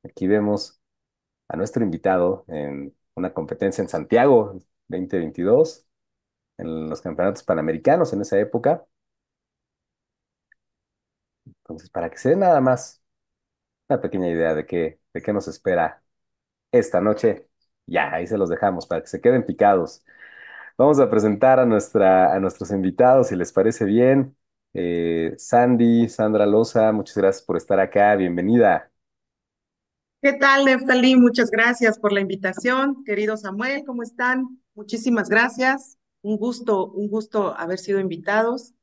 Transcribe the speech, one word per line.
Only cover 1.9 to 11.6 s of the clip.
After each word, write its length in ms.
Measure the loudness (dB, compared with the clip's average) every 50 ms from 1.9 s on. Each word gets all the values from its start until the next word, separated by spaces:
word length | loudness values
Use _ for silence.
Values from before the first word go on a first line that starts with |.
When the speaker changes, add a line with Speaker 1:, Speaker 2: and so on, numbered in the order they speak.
| -4 -4 -2 -2 0 2 0 0 -2 -6 _
Speaker 1:
en 480 | -12 -10 -10 -8 -8 -10 -12 -14 -16 _ _ _ _ _
una 200 | -8 -8 -8 -8
competencia 480 | -8 -8 -8 -8 -4 -4 -4 -4 -4
en 80 | -8 -6
Santiago 680 | -6 -8 -4 0 2 2 4 6 4 4 2 0 -10 -16 _ _ _ _ _
veinte 300 | _ -8 -8 -8 -4 -4
veintidós, 680 | -4 -4 -6 -6 -4 0 2 2 2 2 0 -2 _ _ _ _ _ _ _ _ _ _ _ _ _ _ _ _
en 320 | -14 -12 -10 -8 -8 -8 -10
los 120 | -10 -10
campeonatos 420 | _ -10 -6 -2 -4 -4 -4 -6 -4
panamericanos 680 | -4 -4 -2 -2 -4 -6 -2 0 0 2 2 0 -2 -4
en 80 | -8
esa 180 | -6 -2 -2 -2
época. 460 | -2 -2 -4 -2 0 -2 -2 -2 _ _ _ _ _ _ _ _ _ _ _ _ _ _ _ _ _ _ _ _ _ _ _ _ _ _ _ _ _ _ _ _ _ _ _ _ _ _ _ _ _ _ _ _ _ _ _ _ _ _ _ _ _
Entonces, 440 | -20 _ _